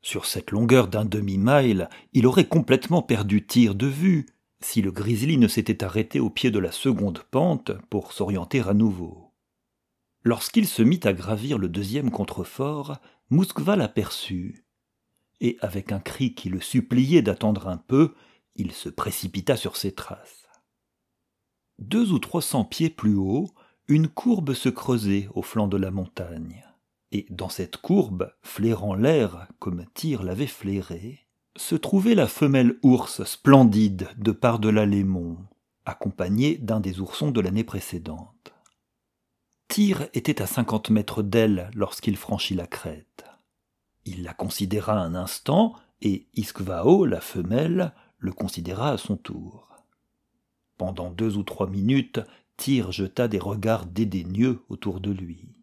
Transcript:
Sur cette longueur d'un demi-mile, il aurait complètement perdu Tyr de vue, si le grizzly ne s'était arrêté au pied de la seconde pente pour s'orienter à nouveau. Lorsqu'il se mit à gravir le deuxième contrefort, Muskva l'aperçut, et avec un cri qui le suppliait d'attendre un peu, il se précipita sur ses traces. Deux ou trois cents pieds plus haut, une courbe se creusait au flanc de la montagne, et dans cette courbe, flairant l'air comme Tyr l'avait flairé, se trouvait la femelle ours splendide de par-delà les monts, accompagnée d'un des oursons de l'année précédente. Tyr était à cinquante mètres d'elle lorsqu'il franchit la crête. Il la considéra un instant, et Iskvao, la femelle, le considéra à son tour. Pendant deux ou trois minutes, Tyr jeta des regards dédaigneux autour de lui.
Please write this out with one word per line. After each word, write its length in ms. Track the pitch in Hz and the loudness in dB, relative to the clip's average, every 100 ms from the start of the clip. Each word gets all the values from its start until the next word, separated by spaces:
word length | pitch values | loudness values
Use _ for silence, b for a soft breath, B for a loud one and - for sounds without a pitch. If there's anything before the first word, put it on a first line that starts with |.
Sur 240 | - 101 - | -8 -8 -6
cette 240 | - - | -6 -4
longueur 380 | 101 117 127 104 | 0 6 6 6
d'un 160 | 107 | 0
demi-mile, 840 | 107 104 101 95 107 143 131 98 85 B B | -2 -2 0 2 4 6 4 2 0 B B
il 140 | 131 123 | 4 6
aurait 220 | 127 175 | 4 4
complètement 540 | 165 123 131 - 170 | 2 4 0 2 0
perdu 440 | - 113 101 104 - | 2 -2 2 0 2
Tyr 300 | 123 117 98 | 4 4 4
de 100 | 135 | -2
vue, 400 | 139 185 170 131 _ _ _ | 0 2 2 0 _ _ _
si 240 | - 113 | -4 0
le 80 | 95 | 0
grizzly 480 | 92 104 113 139 156 | -2 -2 0 2 4
ne 80 | 113 | 4
s'était 380 | - 110 113 | 4 0 -2
arrêté 340 | 95 101 107 143 | -2 -2 -2 -2
au 120 | 120 | -2
pied 200 | - 127 | 0 0
de 80 | 107 | 0
la 140 | 90 | -2
seconde 480 | - 135 107 101 82 - | -2 -2 0 -2 -4 -4
pente 400 | 127 175 156 - 98 - | 0 0 0 -4 -10 -6
pour 240 | 104 - | -6 -6
s'orienter 500 | - 98 95 87 139 | -6 -4 -4 -2 -2
à 120 | 98 | 2
nouveau. 580 | 104 110 95 82 85 - _ _ _ _ _ _ _ _ _ | 4 2 0 -10 -14 -20 _ _ _ _ _ _ _ _ _
Lorsqu'il 420 | 117 113 - 233 208 | -2 0 0 0 0
se 160 | - | 4
mit 180 | 113 175 | 4 4
à 80 | 107 | 2
gravir 440 | 92 90 107 127 127 | 0 -2 -4 -2 -2
le 120 | 92 | -2
deuxième 420 | 85 98 131 135 | -4 -4 -2 -2
contrefort, 840 | - 98 - 90 - 135 151 143 143 b b _ | -2 -6 -6 -10 -6 -6 -4 -8 -12 b b _
Muskva 460 | 160 190 - 147 202 | 2 2 -2 0 2
l'aperçut, 840 | 120 - 104 - - 92 92 - _ _ _ _ _ _ _ _ | 2 -2 -4 -8 -8 -8 -8 -12 _ _ _ _ _ _ _ _
et 180 | 123 120 | -2 -2
avec 320 | 104 101 - | -6 -6 -6
un 60 | 98 | -6
cri 340 | - - 131 | -6 -4 -4
qui 160 | - 92 | -4 -6
le 120 | 92 | -6
suppliait 600 | - - - 123 131 170 | -2 -2 2 2 6 4
d'attendre 480 | 107 92 107 104 95 | 4 0 0 0 -4
un 80 | 87 | -8
peu, 380 | _ 131 160 b b b _ | _ 2 2 b b b _
il 180 | - 92 | -8 -8
se 160 | - - | -8 -12
précipita 680 | - - - 95 98 92 123 | -8 -6 -6 -6 -6 -2 -2
sur 200 | - - | -2 -6
ses 160 | 98 | -8
traces. 560 | - - 90 - - _ _ _ _ _ _ _ _ _ _ _ _ _ _ | -8 -14 -16 -18 -20 _ _ _ _ _ _ _ _ _ _ _ _ _ _
Deux 320 | 101 214 233 | -4 0 2
ou 80 | 151 | 0
trois 200 | - - | 0 -6
cents 240 | - 135 | -2 -2
pieds 240 | 107 - 160 | -2 -2 -2
plus 280 | - 107 101 | 0 0 2
haut, 360 | 95 117 190 b b b - | 0 0 -2 b b b 2
une 180 | 151 160 | 2 2
courbe 480 | - 247 220 143 | 0 0 0 0
se 140 | 131 131 | -2 -2
creusait 600 | 120 - 123 104 98 98 | -2 -2 0 2 0 -2
au 80 | - | -8
flanc 240 | - 113 104 | -4 -2 0
de 100 | 98 | 0
la 140 | 95 | -2
montagne, 760 | 95 92 - 87 82 82 82 _ _ _ _ _ | -4 -8 -10 -12 -10 -12 -14 _ _ _ _ _
et 160 | 104 - | -8 -6
dans 180 | 87 92 | -10 -10
cette 280 | - 87 - | -8 -8 -10
courbe, 560 | - 196 120 92 90 _ | 0 2 2 -4 -8 _
flairant 520 | - - 110 110 101 | -18 -2 0 0 -2
l'air 540 | 95 123 160 107 87 92 - | 2 2 4 0 -4 -20 -12
comme 260 | 101 87 82 | -8 -8 -10
Tyr 300 | - 160 127 | -8 -4 -4
l'avait 240 | 92 92 131 | -4 -4 -6
flairé, 800 | - 98 98 92 85 104 143 _ _ _ - | -6 -4 -4 -6 -12 -14 -18 _ _ _ -14
se 180 | - | -4
trouvait 400 | 165 - 196 202 | -4 2 2 4
la 140 | 220 131 | 4 2
femelle 500 | - 147 139 120 - | 2 4 6 4 6
ours 400 | 135 123 123 - | 6 6 2 -8
splendide 840 | 95 - - 139 123 104 107 95 98 120 | -8 -2 8 10 10 6 2 0 -8 -2
de 140 | 104 | -2
par-delà 560 | 104 123 117 107 107 104 | 2 2 2 2 4 4
les 180 | 101 | 2
monts, 320 | 98 92 85 82 95 _ _ _ | 0 -2 -4 -10 -16 _ _ _
accompagnée 720 | - - 101 95 92 104 143 165 | -12 -8 -8 -6 -2 2 2 0
d'un 220 | 110 107 | -2 -2
des 220 | 95 92 | -2 -6
oursons 320 | 95 - 151 | -8 -4 -2
de 80 | 120 | 0
l'année 240 | 92 101 | 0 -2
précédente. 880 | 113 101 - 90 80 76 - _ - _ _ _ _ _ _ _ _ _ _ _ _ | -2 -6 -8 -10 -10 -14 -16 _ -20 _ _ _ _ _ _ _ _ _ _ _ _
Tyr 420 | - 208 175 143 | 2 2 2 -2
était 260 | - - 143 | -4 -2 -2
à 60 | 101 | -2
cinquante 440 | - 117 107 - | -2 -2 -2 2
mètres 340 | 110 104 - | 0 2 -4
d'elle 460 | 104 113 110 98 92 | 0 2 4 2 -4
lorsqu'il 420 | 107 98 - - 101 | -6 -6 -4 -4 -4
franchit 380 | - 101 - | -4 -6 -2
la 140 | 92 85 | -4 -6
crête. 560 | - 80 80 _ - - _ _ _ _ _ _ _ 110 | -10 -12 -14 _ -20 -20 _ _ _ _ _ _ _ -14
Il 160 | 92 | -10
la 120 | 85 | -12
considéra 680 | 87 95 - 98 104 98 107 | -8 -8 -4 -2 -2 0 0
un 140 | 85 | 0
instant, 600 | 87 90 - - 156 226 B B _ | -4 -6 -8 0 2 2 B B _
et 260 | 104 95 _ | -2 -2 _
Iskvao, 720 | - 104 - 95 85 110 190 160 | -8 -8 -8 -6 0 4 6 4
la 160 | 90 | 0
femelle, 720 | - - 87 117 160 180 185 b b b | -6 -8 -2 0 0 0 -2 b b b
le 140 | 95 | -10
considéra 580 | - 92 - 85 95 139 | -6 -8 -8 -8 -4 -4
à 80 | 117 | -4
son 180 | - 101 | -4 -6
tour. 540 | - - - - _ - _ _ _ _ _ _ _ _ _ _ | -6 -14 -14 -18 _ -20 _ _ _ _ _ _ _ _ _ _
Pendant 340 | 90 90 90 | -8 -6 -10
deux 280 | 87 113 101 | -4 -2 -2
ou 40 | |
trois 280 | 98 - 95 | -6 -4 -4
minutes, 500 | 98 101 139 - - 110 b b - | -2 2 2 0 -8 -10 b b -10
Tyr 340 | - 135 92 | -2 0 0
jeta 360 | 90 95 - 120 | -4 -6 -2 -2
des 100 | 104 | -2
regards 480 | 98 104 107 110 87 | -4 -4 -2 -2 -2
dédaigneux 760 | 90 110 95 87 95 123 120 _ | -4 -2 -2 -4 0 0 0 _
autour 320 | - 101 92 | -8 -6 -6
de 100 | 98 | -6
lui. 460 | 95 90 85 98 _ | -8 -10 -14 -20 _